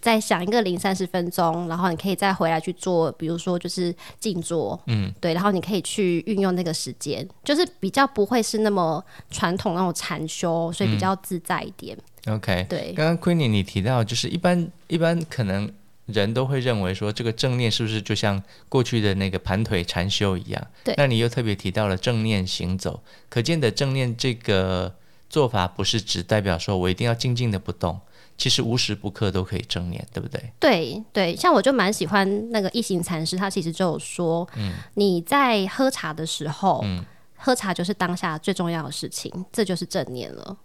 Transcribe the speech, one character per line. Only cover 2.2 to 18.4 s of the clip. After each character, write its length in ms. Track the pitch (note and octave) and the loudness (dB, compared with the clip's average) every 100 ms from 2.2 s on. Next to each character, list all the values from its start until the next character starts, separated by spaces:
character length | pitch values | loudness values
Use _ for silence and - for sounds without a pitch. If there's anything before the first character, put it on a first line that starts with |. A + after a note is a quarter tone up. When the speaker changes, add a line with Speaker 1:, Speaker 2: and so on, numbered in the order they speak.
| G3 | 2
Speaker 1:
回 160 | F#3+ E3 | 2 2
来 100 | D#3+ | 2
去 120 | D#3+ | -2
做， 380 | F3 - F3 D#3+ | -6 0 2 2
比 140 | - D#3+ | 0 -4
如 120 | E3+ | -4
说 200 | F3 F3 | -2 -2
就 100 | F3 | -2
是 260 | F#3 F3 E3+ - - | -2 -2 -4 -12 -6
静 240 | A3 F3+ | -4 -4
坐。 380 | E3 E3+ G#2+ F3+ - | -2 -2 0 -4 -2
Speaker 2:
嗯。 260 | A2 F#2+ F#2+ | -2 -2 -2
Speaker 1:
对， 120 | E3+ | -2
然 100 | E3 | 2
后 80 | G3 | 2
你 100 | F#3 | 2
可 140 | E3 | 0
以 60 | G3+ | -4
去 400 | D3+ - F#3+ E3+ D#3+ | -2 0 0 0 0
运 140 | G3+ | 0
用 140 | F#3+ | 2
那 80 | F3+ | 2
个 120 | E3+ | -2
时 180 | D#3 - B2 | -4 -6 -8
间， 280 | C#3+ A2 F#3 - | -6 -6 -8 -12
就 100 | - | 0
是 100 | D4 F4 - | 2 2 -2
比 100 | F#3+ | -2
较 180 | A3+ C#4 | 2 2
不 200 | - G3+ | 2 2
会 160 | B3 | 2
是 160 | A3 A3 | 2 2
那 120 | G#3+ | 2
么 320 | G3+ E3 D#3 - - - | 2 2 0 -6 -20 -12
传 260 | - F3+ F#3 | -2 0 0
统 180 | - | 0
那 60 | F3 | 0
种 140 | F#3 | 0
禅 320 | D#3+ - E3+ D#3 | -2 -4 -6 -6
修， 460 | - F3 E3 E3 | -4 0 0 -2
所 140 | E3+ G3+ | 0 0
以 40 | |
比 80 | G#2+ | 2
较 160 | F#3 F#3+ | 0 -2
自 220 | - F3+ | -4 -8
在 240 | - F3+ | -2 -4
一 80 | - - | -4 -12
点。 200 | - G2 - - - | -14 -14 -18 -12 -4
Speaker 2:
嗯。 80 | |
OK。 320 | G#2+ - F2+ F2+ | -2 0 0 0
Speaker 1:
对。 240 | F3 - | -4 -4
Speaker 2:
刚 120 | F3+ D#3 | 0 2
刚 120 | E3+ | 2
Queenie 300 | F3+ E3+ C3 | 2 2 4
你 140 | G#2+ | 2
提 180 | F#2+ - | 2 0
到， 220 | G2 B2+ | 2 2
就 140 | G#2+ A#2 | 2 0
是 120 | - | -2
一 80 | F3 | 0
般， 340 | F3+ F3+ E3 - - | 2 2 0 -6 -4
一 100 | D#3+ | 0
般 260 | E3 E3+ D#3+ | 2 2 -2
可 140 | - | -2
能 260 | G#2+ G2 G#2 - - - - | 0 0 -2 -8 -20 -20 -4
人 280 | G#2+ G2+ | 0 2
都 100 | A2+ | 2
会 140 | C3 C#3 | 0 0
认 200 | B2+ A2 | 2 2
为 120 | F#2 | 0
说 200 | F#2+ G#2 | 0 -2
这 100 | G#2 | -2
个 100 | A#2 | -2
正 240 | A2 C3+ B2 | 0 0 2
念 140 | A#2 | 2
是 120 | G#2 | 2
不 60 | A2+ | 0
是 140 | A2 | -2
就 120 | G2 | 0
像 280 | G#2 G#2+ G2 | 0 2 0